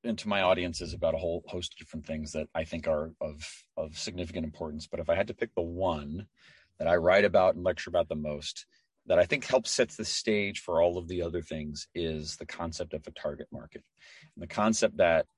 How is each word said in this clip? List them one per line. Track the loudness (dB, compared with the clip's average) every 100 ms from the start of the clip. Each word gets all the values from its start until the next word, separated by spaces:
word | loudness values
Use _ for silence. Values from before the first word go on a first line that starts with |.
into | -4 -4 0
my | 4
audiences | 4 4 2 -4 -8
about | 0 0 0
a |
whole | -2 -4 -6
host | -8 -8
of | -12
different | -12 -12 -8
things | -8 -6
that | -6 -4
I | -4
think | -4 -4 -2
are | -2 -2 -6
of, | -10 -8 -14 -16 _ -10
of | -8 -8
significant | -8 -6 -6 -4 -6
importance. | -6 -8 -8 -8
But | -6
if | 0
I | 0
had | 0
to |
pick | -4 -4 -2
the |
one | -4 0 0 0 -4 -10 -10 _ -20 _ _ _
that | 4
I | 6
write | 8 8 8
about | 6 6 4
and |
lecture | 0 -2 0
about | 0 0
the | -2
most, | -4 -6 -8 -12 -18 _ _ _ 2
that | 4
I | 6
think | 2
helps | 2 0 2
sets | 0 0 -2
the | -6
stage | -2 0 0 0 -6
for | 0 4
all | 4 2
of | -4
the | -4
other | -2 -4
things, | -6 -8 -8 -10 -10 -4
is | -4 -4 -6 -12
the | -12
concept | -8 -8 -6 -8
of | -8 -10
a |
target | -8 -8 -6 -12
market. | -14 -14 -18 _ _ -20 -20 -20 -16
And |
the | -8
concept | 0 0 2 0 4
that | 6 6 2